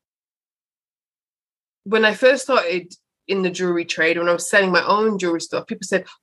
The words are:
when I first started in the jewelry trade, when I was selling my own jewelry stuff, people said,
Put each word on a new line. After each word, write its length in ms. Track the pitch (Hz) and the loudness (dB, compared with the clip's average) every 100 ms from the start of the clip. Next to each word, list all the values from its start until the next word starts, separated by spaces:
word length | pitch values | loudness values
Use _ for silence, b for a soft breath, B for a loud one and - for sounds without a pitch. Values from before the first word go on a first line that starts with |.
| _ _ _ _ _ _ _ _ _ _ _ _ _ _ _ _ _ _ | _ _ _ _ _ _ _ _ _ _ _ _ _ _ _ _ _ _
when 220 | 196 220 214 | -2 2 2
I 80 | |
first 300 | 196 254 269 | 4 4 4
started 500 | - 247 170 180 180 - _ _ - | 2 0 0 -4 -8 -20 _ _ -6
in 140 | 196 | -2
the 80 | 185 | -2
jewelry 340 | 180 180 170 | -2 -2 -2
trade, 340 | 170 - 160 170 | -4 -2 0 0
when 120 | 170 | 0
I 40 | |
was 160 | 175 - | 0 2
selling 220 | 208 190 | 2 4
my 140 | 175 - | 2 2
own 320 | 208 220 196 | 0 0 -2
jewelry 240 | 180 165 | -2 -4
stuff, 260 | 160 165 160 | -4 -8 -8
people 160 | 226 | -10
said, 220 | - 190 185 B | -4 -4 -4 B